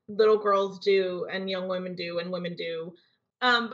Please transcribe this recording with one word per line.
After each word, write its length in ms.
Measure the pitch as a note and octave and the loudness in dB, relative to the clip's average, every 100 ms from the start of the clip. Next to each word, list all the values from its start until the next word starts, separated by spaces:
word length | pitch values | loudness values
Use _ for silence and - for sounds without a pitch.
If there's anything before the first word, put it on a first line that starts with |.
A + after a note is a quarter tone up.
| - | -12
little 300 | G#3 G#3+ G#3+ | 4 6 6
girls 420 | G#3 G3 G3 F#3 | 4 2 2 -2
do 480 | G3+ G3 F#3 F3+ - | 2 4 2 -4 -6
and 180 | F#3 F#3+ | -6 -4
young 180 | F#3 F#3 | -4 -4
women 280 | F#3 F#3 F3 | -4 -6 -8
do 240 | E3+ E3+ | -6 -6
and 120 | F3+ | -6
women 240 | F3 F3 E3+ | -6 -6 -8
do. 380 | E3 E3 E3+ E3+ _ _ _ - | -8 -8 -10 -14 _ _ _ -2
Um, 320 | B3 A#3+ A3+ | 0 2 -2